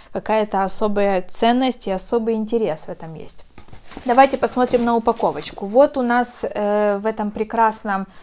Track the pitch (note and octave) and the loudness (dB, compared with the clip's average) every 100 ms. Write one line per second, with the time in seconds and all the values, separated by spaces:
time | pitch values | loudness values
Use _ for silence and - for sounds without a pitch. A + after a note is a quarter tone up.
0 | - - - A3 G#3+ G3+ F#3+ - G#3+ G3+ | -12 -8 -2 0 0 0 0 0 0 2
1 | G3+ F#3+ F#3+ - A3+ B3 C4 B3 - F#3+ | 2 0 -2 2 2 4 2 -2 -4 -4
2 | F#3 A#3+ A3 A3 G#3+ A#3 G#3 D#3+ - E3+ | -2 -2 0 -2 0 0 0 -4 -8 -12
3 | E3 D#3+ - - - - - - - - | -14 -14 -14 -14 -16 -18 -18 -16 -12 -8
4 | B3+ A#3+ C#4 C4+ A#3 - B3 B3 A#3 A#3 | 2 6 6 4 -2 0 2 2 2 0
5 | A3+ A3+ F#3+ D3 D3 - G3 A3 C#4+ C#4+ | 0 0 0 -2 -8 -10 0 4 4 4
6 | B3 A#3+ A#3+ - - - G#3 G#3 G#3 G3+ | 0 2 0 -4 -6 -2 0 2 2 0
7 | G#3 A3 G#3+ G#3+ A3 A3+ A3 A3 G#3+ G3 | -2 -4 -4 -4 -4 2 2 0 -4 -4
8 | F#3+ - | -4 -12